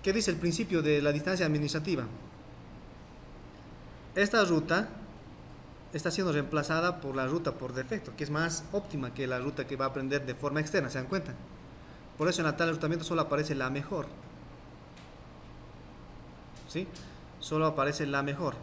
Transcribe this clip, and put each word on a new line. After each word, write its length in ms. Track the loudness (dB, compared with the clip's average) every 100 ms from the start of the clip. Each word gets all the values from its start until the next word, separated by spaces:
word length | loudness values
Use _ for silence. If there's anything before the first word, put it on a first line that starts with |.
¿Qué 80 | 4
dice 180 | 4 4
el 60 | 4
principio 460 | 2 2 2 4
de 200 | 6 6
la 80 | 6
distancia 340 | 4 2 2
administrativa? 600 | 4 4 2 0 2 0 0 -6 -12 -16 -16 -16 -14 -14 -14 -16 -16 -16 -16 -14 -16 -16 -16 -16 -14 -14 -2
Esta 300 | 2 6 6
ruta 440 | 6 6 6 2 2 -6 -12 -14 -16 -16 -16 -16 -16 -16 -8
está 200 | -2 0
siendo 200 | 2 4
reemplazada 680 | 4 4 0 2 4 4 2
por 160 | -2 0
la 100 | 2
ruta 280 | 2 0
por 180 | -2 -4
defecto, 420 | -4 -2 -4 -4
que 80 | -6
es 80 | 0
más 320 | 2 2 0 -2
óptima 400 | -2 0 -2 -2
que 140 | -2 0
la 120 | 2
ruta 260 | 0 -2 -4
que 100 | 0
va 100 | 0
a 20 |
aprender 360 | 0 2 0 0
de 80 |
forma 260 | -2 0 2
externa, 300 | 2 2 2
¿se 80 | -2
dan 100 | 0
cuenta? 260 | -2 -2 -10 -12 -14 -14 -16 -16 -16 -16 2
Por 120 | 2
eso 120 | 4
en 60 | 2
la 60 |
tabla 140 | 4 2
de 40 |
enrutamiento 320 | 4 2 2
solo 180 | 2 2
aparece 320 | 4 2 2
la 140 | 2 2
mejor. 380 | 0 -2 -4 -4 -8 -14 -14 -16 -16 -16 -18 -16 -16 -16 -16 -16 -16 -16 -14 -14 -16 -16 -16 -14 -14 -14 -16 -16 -16 -6
¿Sí? 180 | -4 -4 -8 -14 -14 -16 -12
Solo 260 | 0 4 4
aparece 400 | 6 2 2 2
la 160 | 2
mejor. 320 | 2 0 -2 -2